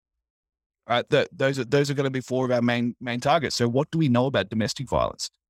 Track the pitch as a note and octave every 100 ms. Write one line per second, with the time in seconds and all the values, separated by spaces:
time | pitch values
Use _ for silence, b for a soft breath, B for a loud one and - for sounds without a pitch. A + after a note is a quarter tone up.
0 | _ _ _ _ _ _ _ _ - A#2+
1 | B2 C#3+ - F2+ C3+ C3+ A#2 C#3 C#3+ C#3
2 | C3+ C3 - B2+ B2+ A#2+ A#2+ A#2+ A#2+ -
3 | B2 A#2+ C#3+ E3 A#2+ - A#2+ B2 D#3 E3
4 | D3+ A#2+ C3 B2+ F#2+ G#2+ G#2 - B2 C#2
5 | A1 - - _ _